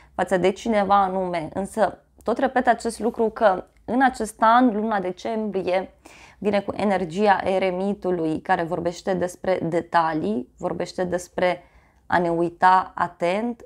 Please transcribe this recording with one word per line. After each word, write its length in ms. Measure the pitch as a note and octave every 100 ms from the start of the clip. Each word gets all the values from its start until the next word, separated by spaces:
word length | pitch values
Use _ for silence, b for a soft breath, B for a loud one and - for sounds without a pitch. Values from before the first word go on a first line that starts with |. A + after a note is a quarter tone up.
| b -
față 220 | F#3 F#3
de 140 | F3+
cineva 440 | G3 A#3 G#3+ F#3+ G3+
anume. 540 | F#3+ F#3+ F#3 E3+ D#3
Însă 460 | - G3 A3 F#3+ - _ _
tot 140 | - A#3+
repet 300 | C4 C4 B3
acest 320 | - A#3 -
lucru 300 | A3 A3+ A3
că 340 | A3 A3 F#3 - _ -
în 160 | A#3+
acest 320 | C4 B3+ G#3+ -
an, 340 | A3 A#3+ B3+
luna 260 | G#3 A3 G#3
decembrie, 960 | F3+ F#3 - A3 G#3+ F#3+ F3 F#3 F#3 - B B B B
vine 220 | G3 G3+
cu 140 | G3 -
energia 640 | G#3 F#3 F3+ F3 G#3 F#3
eremitului 1000 | - F#3+ F#3+ F3+ G3 G3+ F#3 F3+ D#3+ D#3
care 220 | - F3+
vorbește 500 | E3 E3+ E3+ F3 G3+
despre 460 | F3+ F3+ - - F#3
detalii, 880 | E3 E3+ E3 E3+ D#3+ D#3 F3+ A3+ B3 -
vorbește 460 | F3+ F3 F3+ -
despre 600 | F3+ F3+ - - F3+ F3 b b b b -
a 120 | E3+
ne 120 | F3
uita 600 | E3+ E3+ E3+ F#3 F#3 - -
atent 680 | F3 - F3 G3 A#3+ A#3